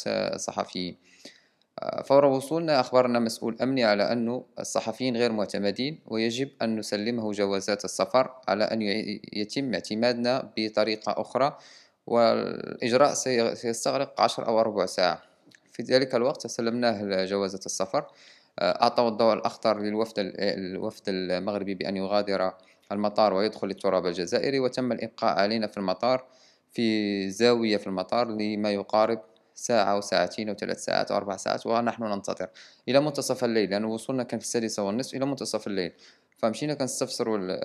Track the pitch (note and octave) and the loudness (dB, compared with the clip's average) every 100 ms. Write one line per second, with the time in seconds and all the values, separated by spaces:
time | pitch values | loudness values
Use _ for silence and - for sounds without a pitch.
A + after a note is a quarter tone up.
0 | - G#2 G2 - - - G2 - F2+ - | -4 -2 -2 -4 -4 -4 -6 -6 -8 -8
1 | _ - - - _ _ _ - - - | _ -20 -20 -20 _ _ _ -10 -6 -6
2 | - C#3 C#3+ C3+ C3 D#3+ E3 C#3+ B2 B2+ | 4 6 6 4 0 -2 2 2 4 4
3 | B2 A#2+ A#2 - A#2 A2+ B2 C3+ A2+ G#2 | 4 4 0 -2 -6 -2 0 2 4 4
4 | G2+ A#2+ A#2 B2 - - - - A2+ G#2+ | 2 2 0 -4 -8 -10 -6 -4 -4 -4
5 | B2+ A#2 A#2+ G#2+ G2 G2+ G2+ G2 C3 D#3 | -2 0 0 0 -2 -2 -2 -2 -4 -6
6 | - A2+ A2+ A#2 C3+ - A2+ A2 G#2 G#2 | -6 -2 0 0 -4 -4 -2 -2 -2 -2
7 | G#2 A#2+ A2 G2+ G2+ G2 F#2+ G2+ F#2 - | -2 -2 -2 0 0 0 0 -2 -2 -2
8 | F#2+ B2 C3 - - G2 G#2+ A2+ G#2+ G2+ | 2 2 2 -2 -2 0 2 0 0 -2
9 | - G#2+ - - G#2 - C#3 F#2 - G#2+ | -4 -8 -8 -6 -4 -4 -2 -4 -4 0
10 | A#2+ A#2+ A#2+ C3 - - A2 G#2+ G#2+ A2 | 0 2 0 -2 -4 -4 -2 2 2 0
11 | - - A2 A#2+ C3+ - - - - _ | -2 -4 -2 0 0 -2 -14 -20 -20 _
12 | - A#2 A2+ A2+ G2 - - - B2 B2 | -2 4 4 4 0 -4 -8 -4 0 4
13 | C#3+ - - B2 A2+ G#2+ A#2+ A2+ - C3+ | 4 4 0 2 2 0 -4 -2 -2 0
14 | C#3 - A2+ - C3 A2+ A2+ G#2 F2+ - | -2 2 2 2 0 2 2 2 -2 2
15 | F2+ D#2+ - _ _ _ _ - A#2 B2+ | 2 0 -6 _ _ _ _ -12 2 2
16 | C3 B2 B2 D3+ A#2 - A2+ A#2+ A#2+ G#2 | 4 2 2 0 -6 -4 -2 0 0 0
17 | G2+ F#2+ F#2 G2+ G2 F#2+ - - F#2+ C#3+ | 0 0 0 0 0 -4 -8 -6 -2 -2
18 | D3+ - - - _ - F2+ - A#2+ - | -4 -12 -20 -20 _ -2 0 4 2 4
19 | A#2 G#2+ A#2 G#2+ A#2 - A2+ G#2 G#2 G#2+ | 2 4 4 4 0 -2 0 0 0 -2
20 | A2 - F#2+ - G2+ F#2+ F#2+ F#2 G#2 - | -2 -2 -4 -2 -2 -2 -6 -6 -6 -6
21 | - F#2+ F2+ F2+ F#2 G#2 G2 F#2+ - G2 | -4 -4 -2 -2 -2 -4 -4 -4 -4 -4
22 | F#2+ G#2 G2+ G2 F#2 - - _ _ G2+ | 0 0 0 0 -2 -4 -16 _ _ -4
23 | G#2 G#2 G#2+ F#2+ G#2+ G#2+ G2+ F#2+ G2+ F#2 | -2 2 4 4 0 -2 -6 -2 0 2
24 | F2+ F2 F2 A#2+ F2 C#3 B2+ C3 B2+ A#2 | 0 -2 -2 0 0 0 0 -2 -2 -2
25 | A2+ - A#2 F2+ G2+ A2+ G#2+ - F#2+ F#2 | -6 -2 0 2 2 2 -2 -4 -4 0
26 | A#2 B2+ - _ _ _ _ - A2+ A2 | 0 0 -2 _ _ _ _ -2 0 2
27 | G#2 G2+ F#2+ F#2+ A#2+ A#2+ A2+ G#2 G2+ F#2+ | 0 0 -2 2 4 4 4 0 0 -4
28 | F#2 A#2 A#2+ G#2+ G#2+ G#2+ G#2+ G2+ G2 G#2+ | -2 0 0 -2 -2 0 0 0 2 4
29 | A2 A2+ - _ _ - - A#2+ G2 G2+ | 4 2 -4 _ _ -12 0 2 4 2
30 | G2+ F2+ F2+ - G#2+ G2+ G2 F#2 - F#2 | 2 2 2 -2 -6 -4 -4 -6 -2 0
31 | G2+ G2+ G2+ F#2+ - G2+ A2 A2+ A#2+ A2+ | 0 0 -2 -4 -2 -2 0 0 0 -2
32 | A2+ G2+ F#2+ F#2 F#2 - - - - B2+ | -4 -4 -6 -8 -8 -12 -20 -12 2 2
33 | D3 C#3+ C3 B2+ B2 A2+ G2 G2+ A2 A2+ | 2 0 -2 0 2 2 2 0 -2 -4
34 | - C3 A#2+ A#2 - B2 A2+ G#2 G2+ G#2+ | -4 -4 -2 -6 -4 -2 -2 -2 -2 -2
35 | C3+ C3+ C3+ C#3 A2 G#2+ - G2 F2 - | -4 -4 -4 -4 -4 -4 -2 -4 -4 -6
36 | - _ _ _ A#2 A2 D3+ C#3+ C3 - | -20 _ _ _ -2 0 -4 -2 -4 -2
37 | C3 - A#2 G#2+ F#2 F2+ | -4 -2 -2 0 -2 -4